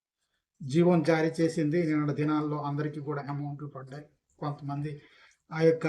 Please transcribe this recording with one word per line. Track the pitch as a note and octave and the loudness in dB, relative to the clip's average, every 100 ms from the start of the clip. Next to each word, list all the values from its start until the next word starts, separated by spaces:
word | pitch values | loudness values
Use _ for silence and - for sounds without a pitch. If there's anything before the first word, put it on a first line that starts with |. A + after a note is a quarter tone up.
| _ _ _ _ _ - | _ _ _ _ _ -14
జీవోని | C3+ D3 E3+ F3 | -2 2 4 4
జారీ | D#3 D#3+ D#3+ D#3+ | 4 2 2 2
చేసింది. | E3 E3 D3+ E3 | 0 0 0 0
నిన్నటి | E3 D3+ D3 | 0 0 0
దినాల్లో | C3+ D3+ D3+ D3+ D3 | 0 0 0 -2 -4
అందరికీ | C#3+ C#3+ D3 D3+ | -4 -4 -4 -6
కూడా | C#3 C#3 C3 | -6 -6 -6
అమౌంట్లు | C#3+ C#3+ C#3+ D3 | -6 -8 -10 -12
పడ్డాయి. | C3 C3 D3 D3 _ _ _ | -14 -14 -16 -18 _ _ _
కొంతమంది | D3 C#3+ C#3+ C#3+ D3 D3 - _ - _ - | -8 -6 -6 -6 -6 -8 -16 _ -20 _ -10
ఆ | D#3+ | 4
యొక్క | E3 D#3+ | 6 6